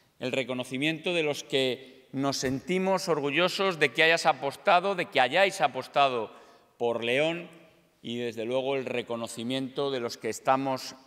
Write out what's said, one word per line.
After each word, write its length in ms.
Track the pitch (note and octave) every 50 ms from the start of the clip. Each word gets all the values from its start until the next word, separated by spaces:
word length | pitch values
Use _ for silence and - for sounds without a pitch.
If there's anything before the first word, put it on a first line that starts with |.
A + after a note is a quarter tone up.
| _ _ _ _
el 140 | A#2+ B2+
reconocimiento 800 | B2 C3+ B2+ A2 B2+ B2 B2 - C3+ C3 D3 D#3 D#3+ D#3 D#3+ F#3
de 100 | F3 E3+
los 220 | D#3 D3 C#3 - -
que 640 | - - C3+ C3 B2+ A#2+ - - - - - _ _
nos 280 | - C3 C#3 C#3 C3 -
sentimos 680 | - C3 C3+ B2+ - - F3+ F#3 F#3+ F#3+ F#3+ F3+ - F3
orgullosos 720 | D#3+ D3 C3+ C#3+ C#3 D#3 F3+ F3+ - - G3 F#3+ F3+ D3+
de 120 | D3+ C#3
que 120 | - D#3+
hayas 240 | D#3+ D#3+ E3 E3 -
apostado, 680 | E3 D3 B2+ C#3 C#3 C3+ - - G3+ F#3 F3+ F3 G3 G3+
de 120 | F3 D#3+
que 140 | - - C3+
hayáis 400 | B2+ B2+ C#3 F3+ G3 F#3+ - -
apostado 720 | D#3+ C#3 B2+ C3+ A#2+ - - D3 C#3+ C3+ B2+ A#2 G#2+ G2 - - - - - _ _ _ _ _
por 260 | B2 A#2 A#2 A2+ A2+
León 440 | A#2 B2 C3+ D3+ D#3+ E3 F3 F3 F3 - - - - _ _ _ _ _ _
y, 160 | - A#2 A#2 A#2+
desde 260 | B2 A#2+ G#2+ A2+ A2
luego, 300 | A#2 B2 C3 C3 C3+ C#3
el 80 | C3+ B2
reconocimiento 1080 | A#2+ A#2+ A#2+ A2 - A#2+ A#2 A#2 A2+ - B2+ A#2 A#2+ C3 C3+ C3+ B2+ C3 D3+ C#3+ C#3
de 80 | C#3 B2+
los 160 | A#2 A#2 -
que 120 | - - A2+
estamos 680 | G#2+ - - C#3 C3 C3+ C3+ C#3 C3 B2 - - - - -